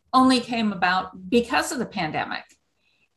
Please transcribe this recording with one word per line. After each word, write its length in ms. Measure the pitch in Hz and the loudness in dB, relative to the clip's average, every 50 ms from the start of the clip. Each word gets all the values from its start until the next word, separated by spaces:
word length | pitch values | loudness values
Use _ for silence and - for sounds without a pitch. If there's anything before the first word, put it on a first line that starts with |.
| _ _ | _ _
only 280 | - 262 262 262 262 240 | 2 4 6 6 4 2
came 320 | - 233 247 226 220 208 | 0 -2 -2 -2 -2 -2
about 560 | 190 175 180 180 185 185 185 - - 190 185 185 | 0 0 0 2 2 0 -2 -4 -10 -16 -4 0
because 440 | 247 240 233 - 294 285 - - | 2 2 2 2 0 0 0 -2
of 60 | 311 254 | -4 -6
the 80 | 214 | -6
pandemic. 580 | - - 196 165 156 - 139 - - - - - _ _ _ _ _ _ _ _ _ _ _ _ _ _ | -6 -4 -4 -4 -2 -2 -4 -4 -4 -8 -10 -12 _ _ _ _ _ _ _ _ _ _ _ _ _ _